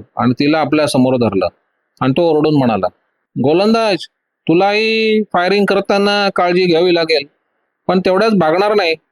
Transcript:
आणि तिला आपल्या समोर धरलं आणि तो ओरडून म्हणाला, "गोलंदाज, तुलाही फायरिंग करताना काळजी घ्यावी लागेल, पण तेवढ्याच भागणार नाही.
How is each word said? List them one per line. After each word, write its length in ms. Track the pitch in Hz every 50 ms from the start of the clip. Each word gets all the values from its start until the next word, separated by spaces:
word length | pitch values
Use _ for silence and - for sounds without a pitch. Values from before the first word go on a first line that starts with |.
| 98 - _
आणि 160 | - 113 123 123
तिला 260 | - 147 143 156 160
आपल्या 280 | 147 135 151 156 151
समोर 300 | 135 - 131 127 131 127
धरलं 320 | 123 120 107 98 95 90 87 - _ _ _ _ _ _ _ _ _
आणि 120 | 127 131 131
तो 60 | 175 175
ओरडून 360 | 170 156 151 147 156 151 143
म्हणाला, 280 | 131 120 110 98 95 90 - _ _ _ _ _ _ _ _ 135 120
"गोलंदाज, 540 | 139 156 180 202 220 226 226 226 214 190 160 - - _ _ _ _ _ _ _ -
तुलाही 760 | 165 180 190 202 208 214 220 220 220 220 220 220 214 214 208
फायरिंग 420 | - - 180 175 185 196 208 202
करताना 640 | 180 202 196 196 - 208 202 202 202 202 202 202 196 -
काळजी 300 | - 180 175 180 180 185
घ्यावी 300 | 180 165 160 175 185 170
लागेल, 320 | 170 165 160 160 143 143 147 _ _ _ _ _ _ _ _ _ _ _
पण 140 | - 180 185
तेवढ्याच 320 | 180 190 185 196 214 226 214
भागणार 400 | 190 165 156 160 185 202 208 214
नाही. 200 | 208 185 165 160 - _ _